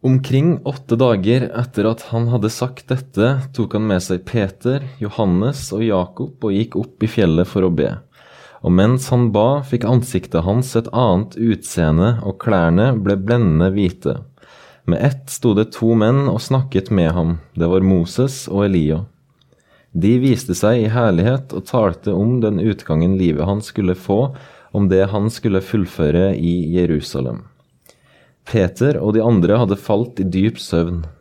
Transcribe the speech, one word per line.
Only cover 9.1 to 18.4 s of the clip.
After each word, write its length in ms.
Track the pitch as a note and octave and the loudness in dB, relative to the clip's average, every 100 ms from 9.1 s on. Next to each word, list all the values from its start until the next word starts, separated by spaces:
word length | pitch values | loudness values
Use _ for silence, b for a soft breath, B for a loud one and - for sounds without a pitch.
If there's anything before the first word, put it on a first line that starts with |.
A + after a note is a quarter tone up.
han 180 | B2 A#2+ | 0 2
ba, 320 | G#2 A2+ C#3+ | 2 2 2
fikk 240 | C3+ A#2+ G#2 | -2 -4 2
ansiktet 600 | B2 - F#2 - - E2+ | 0 0 -4 -2 -2 0
hans 260 | G#2+ C3 A2+ | 0 0 -2
et 120 | A#2 | -2
annet 460 | A#2 B2 F2+ G#2+ - | 0 2 2 0 -2
utseende, 800 | A2+ G#2 - - D#2+ D#2+ G2 A#2 | -2 -2 -4 -2 2 4 2 0
og 180 | G#2 F#2+ | -4 -6
klærne 520 | - G2 E2 E2+ A#2 | 0 2 4 4 2
ble 240 | A#2 F#2+ G2+ | 0 0 -2
blendende 540 | F#2+ B2 G#2+ D#2 F#2 | 0 2 2 2 2
hvite. 480 | F#2+ F#2+ - - A#1+ - _ B B B B | 2 -2 -2 -6 -6 -10 _ B B B B
Med 200 | - - | -4 0
ett 240 | C#3 C3 - | 0 -2 -10
sto 260 | - A#2+ | -4 0
det 180 | G2+ A2 | 2 0
to 240 | - A2+ A#2 | 0 0 2
menn 320 | G#2+ B2+ C#3 | 4 2 0
og 100 | G2+ | -4
snakket 520 | - C3 C3 F#2+ F#2+ | -2 -2 0 -2 0
med 180 | G2+ E2 | 0 2
ham. 240 | E2+ E2 E2+ - | 0 0 -2 -6
Det 180 | - E2+ | -4 0
var 120 | F#2 | 2
Moses 640 | F#2+ F#2 E2+ - C3+ C3+ | 4 2 0 -2 -2 -4